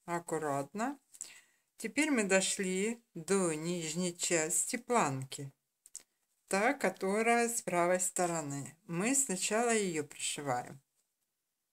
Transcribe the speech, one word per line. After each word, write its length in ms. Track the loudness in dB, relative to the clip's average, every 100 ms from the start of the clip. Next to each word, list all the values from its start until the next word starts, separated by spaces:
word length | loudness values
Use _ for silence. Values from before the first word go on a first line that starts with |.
| -6
аккуратно. 960 | -6 -2 -2 0 -2 -4 -4 -4 -6 _ -18 -18 -18 _ _ _ _
Теперь 340 | -4 0 2
мы 120 | 4 4
дошли 760 | 4 4 -2 -2 0 -2 -4 _ -12
до 360 | 0 2 2
нижней 640 | 0 -2 -4 -4 -2 -4 -4
части 600 | 0 2 2 0 -2 -4
планки, 760 | 0 2 2 0 -6 -10 -12 -14 _ _ _ -20 -20 _ _ _ _
та, 280 | 2 2 2
которая 760 | -2 0 -2 2 4 4 2
с 140 | -2
правой 360 | -2 2 4 2
стороны. 760 | 0 0 0 0 -4 -6 -8 -14 -6
Мы 300 | -2 0 0
сначала 560 | 0 -2 0 0 2
ее 320 | 2 0 -2
пришиваем 760 | -4 -8 -8 -4 -2 -2 -4 -16 _ _ _ _ _ _ _ _ _